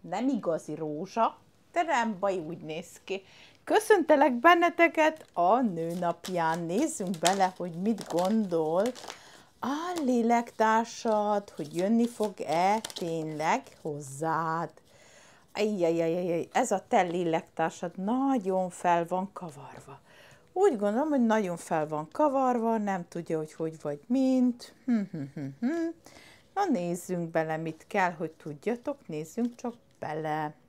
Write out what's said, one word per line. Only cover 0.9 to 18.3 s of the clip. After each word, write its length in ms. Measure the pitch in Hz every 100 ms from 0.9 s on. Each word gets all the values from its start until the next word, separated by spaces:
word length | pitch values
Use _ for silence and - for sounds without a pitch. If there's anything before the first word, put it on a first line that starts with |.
| 147 185 233 233 - _ _ _
de 100 | 339
nem 380 | 330 269 226 185
baj, 180 | 202 185
úgy 200 | 156 160
néz 300 | 151 156 175 -
ki. 200 | - 190 - - - -
Köszöntelek 680 | - 359 - 415 294 302 294
benneteket 920 | 240 330 349 349 339 339 330 311 311 -
a 260 | - 175 233
nőnapján. 1000 | 240 165 165 175 175 170 - 180 160 170
Nézzünk 600 | 165 190 311 - 185 170
bele, 340 | 175 196 185 -
hogy 140 | 180
mit 360 | 165 196 214 -
gondol 760 | 170 185 220 202 165 156 170 226 - - - - - - _
a 420 | - 294 349 349 262
lélektársad, 1400 | 247 233 240 240 - 220 220 233 - 233 214 208 208 202
hogy 260 | - 147 160
jönni 320 | 190 233 233
fog-e 760 | - 214 196 - 160 185 214 -
tényleg 680 | - 175 165 156 156 156 226 254 -
hozzád. 920 | 165 147 139 139 160 156 165 165 165 - _ - - - - - _
Ajjajajajaj, 960 | - 214 208 170 165 165 175 180 170 -
ez 200 | 202 262
a 120 | 190 -
te 140 | 233
lélektársad 880 | 180 180 170 160 - - 160 - 175 185
nagyon 720 | 190 247 269